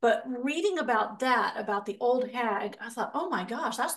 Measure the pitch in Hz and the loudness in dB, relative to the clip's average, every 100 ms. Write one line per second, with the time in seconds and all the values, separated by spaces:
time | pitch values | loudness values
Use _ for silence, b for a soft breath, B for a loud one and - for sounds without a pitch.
0 | 233 214 262 247 262 320 392 359 247 220 | 4 4 0 -4 -2 0 0 2 2 2
1 | 214 208 254 240 202 - 208 202 208 196 | 2 0 2 4 2 -2 -2 -2 -4 0
2 | 240 254 - 247 233 202 208 - 226 233 | 2 2 0 -2 0 0 -4 -6 -8 -4
3 | 202 285 359 220 185 247 254 240 269 | -4 -2 -2 -2 -4 -4 -4 -2 -2